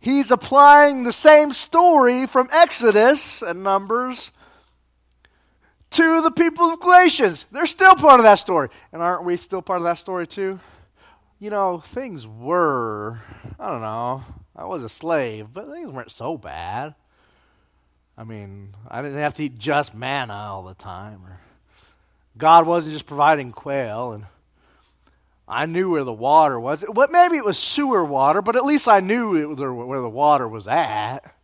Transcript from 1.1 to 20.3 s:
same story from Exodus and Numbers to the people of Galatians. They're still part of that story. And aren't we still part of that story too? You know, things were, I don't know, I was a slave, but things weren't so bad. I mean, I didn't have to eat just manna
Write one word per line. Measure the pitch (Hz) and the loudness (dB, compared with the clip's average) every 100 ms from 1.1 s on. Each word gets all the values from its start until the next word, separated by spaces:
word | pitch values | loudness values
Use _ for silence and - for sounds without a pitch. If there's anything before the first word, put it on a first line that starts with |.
same | - 311 302 302 | 2 6 8 6
story | 262 - 330 359 311 247 247 262 | -4 -2 2 4 6 4 2 -2
from | 262 254 | -2 0
Exodus | 302 339 - 226 208 233 285 - - | 2 2 4 2 4 4 2 -4 -12
and | 208 170 | -10 -8
Numbers | 196 196 196 226 254 247 - _ _ _ _ _ _ _ _ _ _ _ _ _ _ _ _ | -2 -4 -2 -6 -6 -10 -16 _ _ _ _ _ _ _ _ _ _ _ _ _ _ _ _
to | - 330 330 | 0 2 2
the | 320 | 0
people | - 339 320 339 | 0 -2 0 -2
of | 330 | -2
Galatians. | 359 359 359 - 220 156 - | 6 6 6 2 -2 -4 -14
They're | 233 339 | -6 -6
still | - 381 | 2 6
part | 370 302 254 | 6 8 8
of | |
that | 220 202 | 8 6
story. | - 175 131 _ _ | 2 -4 -4 _ _
And | 160 | -6
aren't | 170 180 | -4 -4
we | 175 175 | -6 -8
still | - 190 | -8 -12
part | 170 185 | -6 -4
of | |
that | 170 170 | -4 -6
story | - 185 170 | -8 -10 -10
too? | - 190 190 _ _ _ _ _ _ _ _ | -8 -10 -10 _ _ _ _ _ _ _ _
You | 208 | -10
know, | 208 196 175 | -4 -4 -4
things | - - 262 170 110 | -12 -14 -12 -14 -18
were, | 107 123 175 165 135 117 107 104 113 - - - - | -16 -4 -2 0 -2 -4 -8 -10 -12 -18 -20 -20 -14
I | 208 | -12
don't | 135 | -10
know, | 110 110 120 131 - - _ | -10 -8 -8 -10 -12 -20 _
I | - 87 | -18 -12
was | 180 | -12
a | 117 | -12
slave, | - 160 165 123 107 107 | -14 -6 -4 -4 -10 -16
but | 139 247 | -20 -18
things | 302 320 | -18 -16
weren't | 135 120 | -16 -18
so | - 120 160 | -14 -12 -12
bad. | 87 71 85 107 147 151 _ _ _ _ _ _ _ _ _ _ _ _ | -14 -14 -12 -12 -12 -16 _ _ _ _ _ _ _ _ _ _ _ _
I | |
mean, | 113 110 101 98 98 98 113 | -18 -18 -18 -20 -20 -20 -16
I | 117 | -12
didn't | 143 139 | -10 -6
have | 147 | -6
to | 143 | -6
eat | 151 123 | -12 -10
just | 110 143 143 | -4 -2 -4
manna | 110 127 139 123 | -10 -8 -8 -8